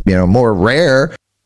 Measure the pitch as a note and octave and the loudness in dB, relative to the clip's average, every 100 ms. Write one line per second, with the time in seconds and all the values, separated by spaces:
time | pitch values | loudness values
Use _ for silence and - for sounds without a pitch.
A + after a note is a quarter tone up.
0 | - F#2 F2+ G#2+ A#2+ G2+ G2 C3+ D3+ C3 | -2 0 2 2 0 0 0 0 0 0
1 | D#3 - _ _ | -2 -6 _ _